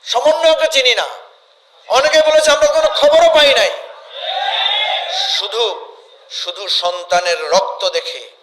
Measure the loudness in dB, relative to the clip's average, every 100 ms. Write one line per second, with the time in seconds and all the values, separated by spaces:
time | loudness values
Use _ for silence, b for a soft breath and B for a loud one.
0 | -4 0 0 2 2 2 0 0 0 0
1 | -2 -8 -20 _ _ _ _ _ -2 0
2 | 2 4 4 4 4 2 2 2 0 2
3 | 4 6 6 6 4 4 0 -2 -14 -20
4 | -20 -14 -10 -6 -4 -4 -2 -2 -4 -6
5 | -6 -6 -4 -4 -6 -4 -4 -6 -14 -20
6 | -20 _ _ -14 -12 -12 -6 -4 -4 -6
7 | -2 -2 0 -4 0 0 0 -4 -4 -4
8 | -8 -14 -16 _